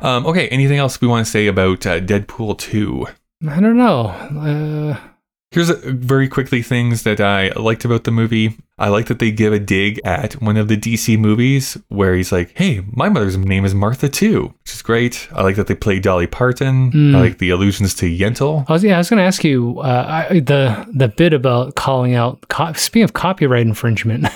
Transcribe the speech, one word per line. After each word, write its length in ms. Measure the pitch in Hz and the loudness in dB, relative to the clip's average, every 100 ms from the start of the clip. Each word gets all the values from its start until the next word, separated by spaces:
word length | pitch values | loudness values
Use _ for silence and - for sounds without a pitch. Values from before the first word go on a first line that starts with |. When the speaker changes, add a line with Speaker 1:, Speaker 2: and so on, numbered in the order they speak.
Speaker 1:
Um, 240 | - 123 156 | -2 -2 0
okay, 220 | 175 113 | 0 0
anything 280 | 127 139 143 | 0 2 2
else 220 | 135 - | 0 0
we 80 | 120 | 0
wanna 160 | 120 110 | 0 0
say 220 | 107 104 | 0 2
about, 380 | 95 95 95 98 | 2 2 0 -2
uh, 160 | 87 | -2
Deadpool 560 | 92 101 104 - 107 98 | 0 -2 -4 -8 -8 -8
two? 500 | - 110 104 64 62 - _ - 156 | -4 -4 -2 -4 -8 -14 _ -10 -6
Speaker 2:
I 100 | 156 | 0
don't 180 | 214 233 | 2 4
know. 300 | 240 135 110 | 4 2 -2
Uh, 1000 | 87 - 147 151 151 151 151 151 127 - _ _ _ _ | -6 -12 -6 -4 -4 -4 -4 -4 -6 -10 _ _ _ _
Speaker 1:
Here's 180 | 170 170 | -2 0
a, 60 | 160 | -2
very 520 | - 127 123 135 131 | -4 -4 0 2 2
quickly 360 | - 135 123 | -2 -2 -2
things 400 | - 120 120 113 | -2 0 0 0
that 180 | 110 107 | -2 0
I 280 | 101 98 95 | 2 2 0
liked 360 | - 110 113 120 | -2 -2 -2 0
about 200 | 117 - | -2 0
the 60 | |
movie. 460 | 113 113 113 110 110 - - | 0 0 0 0 -4 -14 -4
I 100 | 104 | 0
like 160 | 104 113 | 0 0
that 140 | 117 | -2
they 100 | 117 | 0
give 220 | 107 107 | 2 2
a 60 | 104 | 0
dig 420 | 101 95 101 107 | 0 0 0 -2
at 300 | 98 85 107 - | -4 -4 -4 -4
one 160 | 107 107 | -2 0
of 100 | 107 | 0
the 80 | 107 | -2
D 220 | 117 113 | -2 -2
C 180 | - 110 | 0 2
movies 640 | 107 107 127 139 131 - - | 2 2 2 0 -2 -10 -8
where 260 | 98 95 92 | -2 0 2
he's 160 | 90 | 0
like, 220 | 90 87 - | -2 -4 -2
"Hey, 260 | 190 104 95 | -2 -2 -6
my 160 | 120 185 | -2 0
mother's 300 | 175 98 95 | 0 0 0
name 260 | 95 95 | 0 0
is 120 | 98 98 | 0 0
Martha 340 | 104 127 143 | 0 0 -2
too," 420 | - 214 165 - - | 0 0 0 -2 -10
which 100 | - | -18
is 80 | - | -10
great. 460 | - 117 120 - - | -2 0 0 -4 -10
I 120 | - | -2
like 120 | 95 98 | 0 0
that 100 | 95 | -2
they 80 | 98 | -2
play 240 | 107 95 | -2 0
Dolly 260 | 98 90 87 | 2 0 -2
Parton. 640 | - 123 123 135 131 127 | 0 -2 0 0 2 2
Speaker 2:
Mm. 240 | 151 147 135 | 4 6 6
Speaker 1:
I 40 | |
like 180 | 120 - | 4 0
the 140 | 90 | -2
allusions 420 | 90 101 95 95 - | 2 2 2 -2 0
to 120 | 90 | -2
Yentl. 580 | 87 101 117 139 151 135 | 0 -2 0 -2 -2 0
Speaker 2:
I 60 | |
was, 100 | 165 | 2
yeah, 120 | 208 175 | 2 2
I 20 | |
was 140 | 175 | 2
gonna 100 | 220 | 2
ask 220 | 185 190 | 2 2
you, 360 | 156 131 120 - | 2 2 0 -2
uh, 440 | 131 123 123 160 - | -2 -2 -2 -4 0
I, 80 | 180 | 0
the, 480 | 131 139 131 104 - | 2 2 2 -2 -4
the 160 | 127 123 | 0 0
bit 240 | - 170 | 2 2
about 420 | 147 127 120 131 - | 4 2 0 -2 -4
calling 400 | - 131 123 123 | -2 0 2 2
out, 320 | 120 139 - | 0 -4 -8
co-, 240 | - 160 | -4 -4
speaking 300 | 151 - 226 | -4 0 2
of 100 | 165 | 2
copyright 540 | - 175 185 143 120 113 | 2 -2 0 2 2 2
infringement, 580 | 107 117 107 113 120 151 | 0 -2 0 -2 -2 -2